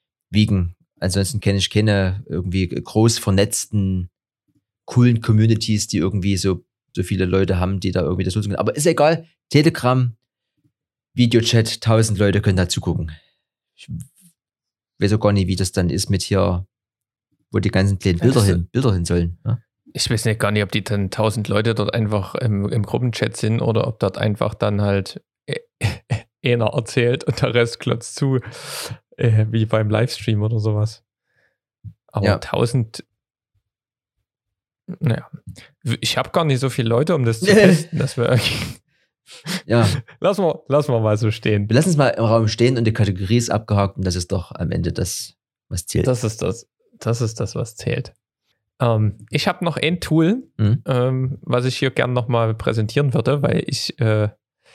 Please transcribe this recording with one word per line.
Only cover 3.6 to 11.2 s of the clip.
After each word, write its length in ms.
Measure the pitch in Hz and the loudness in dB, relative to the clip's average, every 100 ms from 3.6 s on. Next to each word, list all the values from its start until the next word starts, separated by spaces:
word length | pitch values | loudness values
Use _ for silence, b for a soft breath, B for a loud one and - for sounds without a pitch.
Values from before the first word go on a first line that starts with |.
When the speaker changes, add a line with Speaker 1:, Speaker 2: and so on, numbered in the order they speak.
| - 107 95 92 90 - _ _ _ _ _ _ - | -4 -2 -2 -2 -6 -12 _ _ _ _ _ _ -2
Speaker 1:
coolen 360 | 123 123 113 | 4 4 4
Communities, 680 | 117 107 110 113 - 107 - | 2 4 4 2 0 -2 -2
die 100 | 98 | -2
irgendwie 400 | 90 98 98 95 | -2 -2 -2 0
so, 280 | 98 92 - _ _ - | 0 -2 -6 _ _ -8
so 80 | |
viele 220 | 95 95 92 | -4 -2 0
Leute 340 | 95 95 92 | 2 2 0
haben, 200 | 92 98 | 0 -2
die 120 | 92 | -2
da 100 | 87 | -2
irgendwie 220 | 76 92 | -2 -2
das 120 | 92 98 | -2 -2
nutzen 140 | 101 | -2
können. 100 | 95 | -2
Aber 160 | 107 - | -2 0
ist 100 | 151 | 0
egal. 400 | 143 147 165 B B _ | 4 2 2 B B _
Telegram, 640 | 143 156 160 123 127 123 - _ _ _ _ _ _ _ _ _ | 4 4 2 0 2 0 -4 _ _ _ _ _ _ _ _ _
Videochat, 680 | - | 0